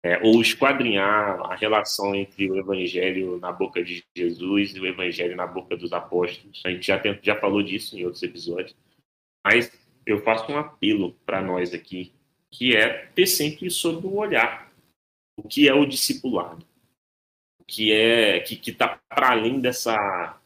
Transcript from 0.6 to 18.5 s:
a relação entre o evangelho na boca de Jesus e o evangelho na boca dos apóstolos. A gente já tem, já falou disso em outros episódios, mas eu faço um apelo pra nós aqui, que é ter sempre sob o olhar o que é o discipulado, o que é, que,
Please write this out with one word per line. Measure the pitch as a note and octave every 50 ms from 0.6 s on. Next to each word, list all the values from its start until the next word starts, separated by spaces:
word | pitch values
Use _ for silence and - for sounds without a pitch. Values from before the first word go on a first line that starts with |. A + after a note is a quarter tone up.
| C#3 C3+ C#3 C3+ B2+ A#2+ G#2 G2 G2 G2+ G#2 G#2+ G#2 G2+ F#2+ F2+ F2 -
a | F#2
relação | F#2 G#2+ G#2+ G#2+ G#2+ G2+ - - - G2+ G2+ G2
entre | G2 G2 - _ - G2+ F#2+
o | F#2 F#2+
evangelho | F#2+ F#2+ G2 F#2+ F#2 F2 E2+ F2+ F2+ F#2+ F2+ F#2 F#2+ F#2 F2+ F2
na | F2 F2+ F2
boca | F2 F#2+ F#2+ - F2+
de | F2 F2 F2+ F2 - _ _
Jesus | F2+ F2+ F2 E2+ E2+ F2 F#2 G2 G2+ G2+ G2 F#2+
e | F#2+
o | F#2+
evangelho | F#2 F2+ F#2 F#2 F2+ E2 F2 F2+ F2 F2+
na | F2+ F2+ E2+
boca | E2+ F#2 F2+ - F#2 E2+
dos | F2 E2+ F2
apóstolos. | F2 - - - F2+ F2+ F2 - - _ - _ - -
A | F#2+
gente | F2+ F2 - -
já | G2 F#2+
tem, | - G#2 G2 G2 _
já | G#2 G#2
falou | G#2 - G2+ G2 G#2 G2+
disso | F2+ F#2+ G2+ - - - G2
em | F2+
outros | F2+ F2+ -
episódios, | - F2 - E2+ E2 E2+ E2+ F2+ F#2 - - _ _ _ _ _ _ _ _ _ _ _ _ _ _
mas | G2 G#2+ A#2+ A#2 - _ _ _ _ _ _ _
eu | - G#2+ G2+ -
faço | A2+ A2 A2+ - -
um | C#3+ D3
apelo | D3 - - _ - G#2 A2 G#2 F#2+ F2 - _ _
pra | - F#2+ F#2+
nós | G2 F#2 F2+ F2+ F2+ F2 F2
aqui, | F2 - - F#2+ F#2 F2+ - _ _ _ _ _ _ _ _
que | - - B2+ B2+ A#2
é | G#2+ G#2+ A#2+ C3+ - - - _
ter | - F#3 F#3
sempre | - - D3+ D3+ D3+ - F#3 F#3
sob | E3+ - - E3+ E3 E3 F#3
o | F#3+ G3
olhar | G3+ G#3+ G#3 F3 A#2+ A2+ A#2+ - - - _ _ _ _ _ _ _ _ _ _ _ _ _ _ -
o | - -
que | - C#4+ D4 C#3
é | C3+
o | D3 D3
discipulado, | C#3 - - - - - - - C3+ A#2 F#2 F2 F2+ - E2+ - _ _ _ _ _ _ _ _ _ _ _ _ _ _ _ _ _ _ _
o | _
que | - - - A2 G#2+ G#2+
é, | G#2+ A2 A#2 A#2 A#2 A2+ G#2 F#2+ F2
que, | - -